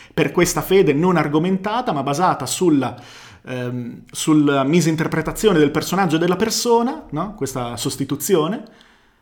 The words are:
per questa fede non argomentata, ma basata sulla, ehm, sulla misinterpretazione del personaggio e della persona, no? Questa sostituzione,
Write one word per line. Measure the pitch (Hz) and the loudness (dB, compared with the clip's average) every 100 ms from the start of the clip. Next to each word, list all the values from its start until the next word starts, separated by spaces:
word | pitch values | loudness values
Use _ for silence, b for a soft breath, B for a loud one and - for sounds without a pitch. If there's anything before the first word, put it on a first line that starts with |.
| B | B
per | - 165 | -4 -2
questa | 180 175 156 | 2 0 0
fede | - 190 156 | 2 4 4
non | 139 180 170 | 4 2 2
argomentata, | 147 156 180 190 208 233 240 | 2 0 0 -2 -2 -4 -2
ma | 147 | -2
basata | 135 143 180 143 127 | -2 0 0 0 -4
sulla, | - 180 143 120 117 B B B B | 0 2 4 0 -8 B B B B
ehm, | 127 127 123 123 120 127 - | -10 -8 -6 -6 -10 -12 -14
sulla | - 160 151 143 139 | -6 2 4 4 2
misinterpretazione | 135 175 160 160 160 165 160 - 147 151 | 4 2 2 0 -2 -2 -4 0 2 4
del | 151 | 2
personaggio | 151 147 185 190 160 | 0 -2 -2 0 0
e | |
della | 175 175 | 0 0
persona, | 220 - 240 233 240 311 - | -2 -2 0 0 0 -6 -10
no? | 151 196 - | -8 -8 -8
Questa | 135 131 120 120 | -8 -6 -8 -6
sostituzione, | 139 - 135 143 - 170 156 247 - b b b b b | -8 -6 -6 -4 0 2 2 -4 -10 b b b b b